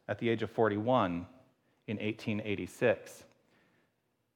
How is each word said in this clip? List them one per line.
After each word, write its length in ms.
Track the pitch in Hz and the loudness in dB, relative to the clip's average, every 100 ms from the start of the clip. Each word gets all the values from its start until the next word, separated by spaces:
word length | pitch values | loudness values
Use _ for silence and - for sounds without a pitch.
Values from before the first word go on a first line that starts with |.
| - | -8
at 120 | 107 | -2
the 100 | 117 | 0
age 140 | 113 | 0
of 80 | 104 | 0
forty-one 720 | - 110 104 110 127 95 87 87 - _ _ _ _ - | 2 2 2 2 4 4 0 -8 -16 _ _ _ _ -8
in 120 | 107 | -4
eighteen 440 | 107 110 - 104 107 | -4 -4 -4 -4 -2
eighty-six. 800 | 98 90 - 123 98 - - - _ _ _ _ _ _ _ _ _ _ | -4 -6 2 2 2 -2 -20 -20 _ _ _ _ _ _ _ _ _ _